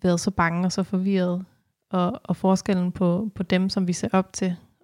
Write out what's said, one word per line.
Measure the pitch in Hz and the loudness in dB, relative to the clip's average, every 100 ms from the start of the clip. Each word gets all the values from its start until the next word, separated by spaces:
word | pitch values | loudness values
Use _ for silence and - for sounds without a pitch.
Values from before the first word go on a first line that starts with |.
været | 185 175 | 0 0
så | - | 0
bange | 185 165 170 180 | 0 0 2 -2
og | |
så | 196 | -2
forvirret, | 180 185 190 190 180 180 185 _ _ _ - | -2 -2 0 0 0 -2 -6 _ _ _ -6
og, | 185 175 - | -2 -2 -2
og | - 180 | -4 0
forskellen | 190 190 - 185 180 | 2 2 2 0 0
på, | - 180 175 220 | 0 0 0 -2
på | - | -6
dem, | 185 180 190 | -2 0 0
som | 202 180 | 0 -2
vi | |
ser | 170 190 | -2 0
op | 190 185 | 0 0
til, | - 185 175 - _ | -2 -4 -4 -12 _